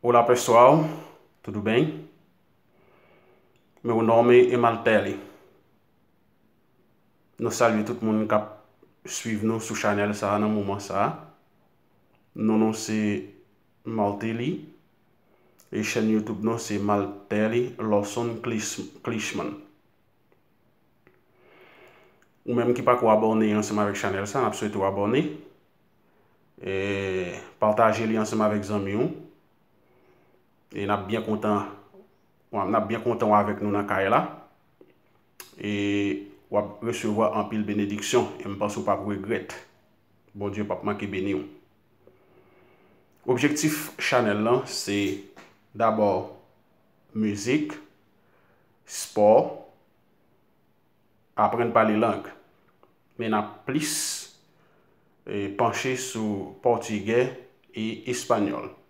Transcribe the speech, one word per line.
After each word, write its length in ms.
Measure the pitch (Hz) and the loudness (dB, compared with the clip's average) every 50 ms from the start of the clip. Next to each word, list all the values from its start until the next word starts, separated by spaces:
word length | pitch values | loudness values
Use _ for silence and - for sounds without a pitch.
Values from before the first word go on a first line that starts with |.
| - | 2
Olá, 160 | 123 120 120 | 6 6 6
pessoal. 600 | 117 - 127 123 - - 113 117 123 131 147 165 160 156 - - - - - - _ _ _ _ | 6 6 4 2 4 6 8 10 10 10 8 6 4 0 -4 -10 -14 -18 -20 -20 _ _ _ _
Tudo 200 | - - 104 107 | -12 -8 -8 -4
bem? 440 | 101 110 110 127 156 156 78 78 78 - _ _ _ _ _ _ _ _ _ _ _ _ _ _ _ _ _ _ _ _ _ _ _ _ _ _ _ _ _ _ _ _ _ _ | -2 2 2 2 2 2 -2 -10 -14 -18 _ _ _ _ _ _ _ _ _ _ _ _ _ _ _ _ _ _ _ _ _ _ _ _ _ _ _ _ _ _ _ _ _ _
Meu 200 | - 117 113 110 | -4 0 0 2
nome 500 | 113 113 113 113 117 120 123 123 123 123 | 4 6 6 6 8 10 10 8 8 8
é 40 | 123 120 | 4 4
Maltelli. 580 | 120 117 113 113 - 117 110 101 95 98 - - - - - - - - _ _ _ _ _ _ _ _ _ _ _ _ _ _ _ _ _ _ _ _ _ _ _ _ _ _ _ _ _ _ _ _ _ _ _ _ _ - | 4 4 2 4 2 4 4 4 4 0 -6 -8 -10 -18 -20 -20 -20 -20 _ _ _ _ _ _ _ _ _ _ _ _ _ _ _ _ _ _ _ _ _ _ _ _ _ _ _ _ _ _ _ _ _ _ _ _ _ -6
Nous 120 | 113 113 | -4 -4
saluons 340 | - - 123 117 110 107 107 | 2 4 4 4 4 2 -2
tout 120 | 110 117 - | -2 -4 -2
le 40 | 113 | 0
monde 220 | 110 110 107 107 107 | 0 0 0 2 2
qui 800 | 110 107 107 - - - - _ _ _ - _ _ _ _ - | 0 0 0 -2 -14 -20 -20 _ _ _ -20 _ _ _ _ -12
suit 300 | - - - 117 110 101 | -10 -8 -6 -6 -6 -2
nous 180 | 107 110 113 113 | -2 -2 -2 -2
sur 140 | 110 - 113 | -4 -6 -8
channel 400 | 104 - 107 104 101 104 107 104 | -2 0 0 2 2 0 -2 -2
ça, 240 | 104 107 98 104 104 | -2 -2 0 0 0
dans 80 | 107 | 0
le 60 | 107 | 0
moment 260 | 107 104 101 98 98 98 | 0 -2 -2 -4 -6 -6
ça. 560 | - - 92 98 104 135 160 - - - - _ _ _ _ _ _ _ _ _ _ _ _ _ _ _ _ _ _ _ _ | -6 -4 -2 0 0 0 -2 -6 -14 -20 -20 _ _ _ _ _ _ _ _ _ _ _ _ _ _ _ _ _ _ _ _
Mon 240 | - 110 107 110 107 | -2 0 2 4 4
nom, 160 | 110 110 107 | 4 2 2
c'est 560 | - - - 110 110 107 104 104 - - - - - _ _ _ _ _ _ _ _ _ | -2 -4 -4 -2 0 0 0 -2 -2 -6 -10 -18 -20 _ _ _ _ _ _ _ _ _
Maltelli. 840 | 117 113 110 104 101 101 - 110 113 113 117 120 147 - 151 156 - - _ _ _ _ _ _ _ _ _ _ _ _ _ _ _ _ _ - _ | -8 -2 -2 0 0 -2 -4 -6 -6 -4 -4 -4 -4 -6 -6 -10 -18 -20 _ _ _ _ _ _ _ _ _ _ _ _ _ _ _ _ _ -20 _
Et 100 | - 107 | -6 -4
chaîne 280 | 107 - - 120 107 110 | -4 -2 -2 0 0 2
YouTube, 340 | 110 107 104 113 107 92 104 | 2 0 0 -2 -6 -4 -2
non, 140 | 113 113 113 | -2 -2 -4
c'est 200 | - - 104 101 | -4 -6 -4 -2
Maltelli 960 | 101 104 104 101 98 98 - - - - 107 104 107 110 117 120 123 123 - - | 0 0 0 0 0 -4 -6 -12 -8 -4 -2 0 0 0 0 0 -2 -2 -6 -6
Lawson 600 | 110 110 107 101 101 - - 120 120 120 113 107 | -2 0 2 0 0 0 -4 -4 -4 -4 -6 -6
Clish-, 580 | - 120 113 107 107 - - - 92 - - - | -6 -6 -4 -4 -6 -6 -8 -10 -12 -14 -16 -10
Clishman. 520 | - 123 110 110 107 - - - 98 - - - - - _ _ _ _ _ _ _ _ _ _ _ _ _ _ _ _ _ _ _ _ _ _ _ _ _ _ _ _ _ _ _ _ _ _ _ _ - - - - - - - - _ - _ _ _ _ _ _ _ _ _ | -8 -6 -6 -6 -6 -6 -6 -6 -8 -8 -10 -12 -18 -20 _ _ _ _ _ _ _ _ _ _ _ _ _ _ _ _ _ _ _ _ _ _ _ _ _ _ _ _ _ _ _ _ _ _ _ _ -20 -20 -20 -20 -20 -20 -20 -20 _ -20 _ _ _ _ _ _ _ _ _
Ou 80 | - | -2
même 220 | 120 120 120 123 120 | -2 0 2 2 0
qui 80 | 120 | 2
pas 140 | 113 123 123 | 4 2 2
encore 140 | 120 117 110 | 4 6 4
abonné 460 | 107 107 113 110 110 110 110 107 104 | 6 6 4 2 2 4 2 2 2
ensemble 240 | 107 104 - 107 104 | 0 0 -2 -2 0
avec 160 | 104 101 98 | 0 0 -2
channel 300 | 101 - 101 98 98 101 | -2 -4 -4 -4 -4 -6
ça, 200 | 104 - 139 123 | -4 -2 -2 -2
on 60 | 107 | -2
souhaite 200 | 104 - 110 104 | -2 -4 -6 -4
vous 120 | 104 101 95 | -2 0 -2
abonner. 560 | 98 98 98 101 107 120 143 160 151 - - - - - _ _ _ _ _ _ _ _ _ _ _ _ _ _ _ _ _ _ _ _ - | 0 0 0 0 2 2 0 0 -2 -6 -12 -18 -20 -20 _ _ _ _ _ _ _ _ _ _ _ _ _ _ _ _ _ _ _ _ -12
Et 680 | 87 92 98 95 98 101 101 98 98 95 92 92 90 87 87 - - - - _ | -6 -4 -2 -2 -2 -2 -2 -2 -2 -2 -2 -4 -4 -6 -8 -12 -16 -20 -6 _
partager 480 | - 107 107 110 113 110 107 110 113 | 0 2 4 4 4 4 4 2 0
lien 140 | 110 110 110 | 0 0 0
ensemble 220 | 107 107 110 107 | -2 -2 0 0
avec 280 | 107 107 104 104 98 101 | 0 2 0 -2 -2 -2
amis 260 | 107 101 98 98 101 | -4 -4 -2 -2 0
ou. 140 | 110 135 160 - - - - - _ _ _ _ _ _ _ _ _ _ _ _ _ _ _ _ _ _ _ _ _ _ _ _ _ _ _ 107 | 0 0 -2 -2 -8 -16 -20 -20 _ _ _ _ _ _ _ _ _ _ _ _ _ _ _ _ _ _ _ _ _ _ _ _ _ _ _ -8
Et 100 | 101 101 | -6 -2
n'a 100 | 98 104 | -2 -2
bien 260 | 101 95 95 110 110 | -2 -2 -4 -4 -4
content, 440 | 110 110 107 104 - 107 104 101 - - - - - _ - - - _ _ _ _ _ _ _ _ _ | -2 -2 -4 -2 0 0 0 0 -2 -6 -12 -18 -20 _ -20 -20 -20 _ _ _ _ _ _ _ _ _
on 240 | - 104 98 92 110 | -6 -4 -2 0 0
a 60 | 110 | 0
bien 180 | 104 101 117 113 | 0 0 -6 -4
content 340 | - 123 113 - 120 107 | -2 -2 0 0 2 4
avec 280 | 107 104 101 104 98 - | 4 4 4 2 -2 -4
nous 100 | 104 104 | -2 -2
dans 140 | 101 104 101 | -2 -2 -2
caille 260 | 101 101 95 98 98 | -2 -2 0 2 2
là. 380 | 113 143 180 - - - - - _ _ _ _ _ _ - _ _ _ _ _ _ _ _ _ _ _ - - _ - | 2 2 0 -2 -10 -16 -20 -20 _ _ _ _ _ _ -20 _ _ _ _ _ _ _ _ _ _ _ -20 -20 _ -10
Et 720 | - 104 104 101 101 101 101 101 101 101 98 101 - - - - _ _ | -6 -4 -2 -2 0 0 0 0 0 -2 -2 -4 -8 -14 -20 -20 _ _
on 100 | - 101 | -2 -2
va 180 | 104 98 - - | -2 -2 -10 -8
recevoir 540 | 113 117 120 - - 113 104 107 110 - - | -6 -6 -6 -4 -4 -2 0 2 0 2 2
en 80 | 107 101 | -2 -4
pile 180 | 104 110 107 | -2 -2 -4
bénédiction 680 | 104 101 101 104 101 101 104 104 - - - 123 107 - - - | -2 -2 -2 -2 -2 -2 -4 -6 -4 0 2 2 0 0 -6 -12
et 80 | - 101 | -10 -10
me 80 | 101 | -6
pense 280 | 98 104 104 - 117 104 | -4 -4 -4 -4 -4 -2
pas 120 | - 98 | -2 -2
regret. 500 | 98 - 107 101 92 95 104 113 98 - - - - - _ _ _ _ _ _ _ _ _ _ _ _ _ _ | -2 -2 -6 -6 -6 -4 -4 -6 -6 -6 -10 -16 -18 -18 _ _ _ _ _ _ _ _ _ _ _ _ _ _
Bon 140 | 101 101 101 | -8 -8 -6
Dieu, 180 | 95 107 104 | -4 -6 -6
pas 140 | 104 98 - | -6 -6 -6
manquer 240 | - 104 104 104 107 | -4 -6 -4 -4 -6
béni 260 | 98 95 95 95 101 | -6 -6 -4 -2 -2
ou. 120 | 98 - - - - - _ _ _ _ _ _ _ _ _ - _ _ _ _ _ - _ _ _ _ _ _ _ _ _ _ _ _ _ _ _ _ _ | -2 -4 -6 -8 -16 -20 _ _ _ _ _ _ _ _ _ -20 _ _ _ _ _ -20 _ _ _ _ _ _ _ _ _ _ _ _ _ _ _ _ _
Objectif 680 | 120 127 120 127 143 147 147 - 156 156 - - - - - | 0 0 2 2 2 2 2 0 -2 -2 -2 -8 -12 -10 -6
channel 420 | - - 139 123 120 104 101 104 | -2 2 2 2 2 2 2 2
là, 200 | 110 117 123 135 135 | 2 2 2 2 0
c'est 580 | - - - - - 101 101 101 95 95 - - - - - - - _ _ _ _ | -4 -8 -8 -4 -2 -2 0 0 -2 -4 -6 -10 -18 -20 -20 -20 -20 _ _ _ _
d'abord 680 | _ 104 113 110 110 107 107 101 92 92 - - - - - _ _ _ _ _ _ _ _ _ _ _ _ _ - | _ 0 0 2 2 2 2 2 2 0 -4 -6 -14 -20 -20 _ _ _ _ _ _ _ _ _ _ _ _ _ -4
musique, 600 | 107 107 107 104 98 101 120 135 151 151 151 - - - _ _ _ _ _ _ _ _ _ _ _ _ _ _ _ _ _ _ _ _ | -2 0 0 -2 -2 -2 0 0 0 0 -2 -8 -14 -18 _ _ _ _ _ _ _ _ _ _ _ _ _ _ _ _ _ _ _ _
sport, 840 | - - - - - - 107 104 104 110 131 180 - - - - - _ _ _ _ _ _ _ _ _ _ _ _ _ _ _ _ _ _ _ _ _ _ _ _ _ _ _ _ _ _ _ _ _ | -14 -12 -12 -12 -6 0 4 6 8 8 6 4 2 -6 -12 -16 -20 _ _ _ _ _ _ _ _ _ _ _ _ _ _ _ _ _ _ _ _ _ _ _ _ _ _ _ _ _ _ _ _ _
apprendre 340 | - 107 101 - 117 120 117 | 0 0 0 2 0 -2 2
à 20 | |
parler 240 | - 117 113 110 107 | 4 4 4 4 4
langue. 300 | 107 117 113 98 98 - - - - _ _ _ _ _ _ _ _ _ _ _ _ _ _ _ | 2 2 0 0 -4 -8 -14 -18 -20 _ _ _ _ _ _ _ _ _ _ _ _ _ _ _
Mais 120 | - 113 110 | -8 -4 -2
n'a 140 | 110 104 107 - - - - | -2 -2 -2 -4 -12 -12 -10
plus, 760 | - 131 156 151 - - - - - - - - - - _ _ _ _ _ _ _ _ _ _ _ _ _ _ _ _ _ _ - | -6 -4 -4 -4 -4 -4 -6 -6 -6 -8 -10 -12 -16 -20 _ _ _ _ _ _ _ _ _ _ _ _ _ _ _ _ _ _ -8
eh, 220 | 101 104 101 98 | -6 -6 -6 -6
penché 440 | 101 101 123 113 - - - 131 127 | -2 0 0 0 0 -2 -4 -4 -4
sur 640 | 123 - - - 113 110 107 104 98 92 - - - | -4 -6 -8 -6 -4 -4 -4 -4 -4 -6 -10 -14 -2
portugais 840 | - 123 117 110 - - 110 101 92 113 113 120 123 135 - - - - _ _ _ _ | 2 2 2 2 0 -6 -6 -4 -2 0 2 2 2 0 -4 -12 -18 -20 _ _ _ _
et 380 | - 110 110 110 110 - - 131 | -10 -8 -6 -6 -8 -8 -6 -6
espagnol. 600 | 123 123 - - 120 107 104 - - - 52 - - - _ | -6 -6 0 0 0 0 2 -2 -2 -6 -8 -12 -16 -18 _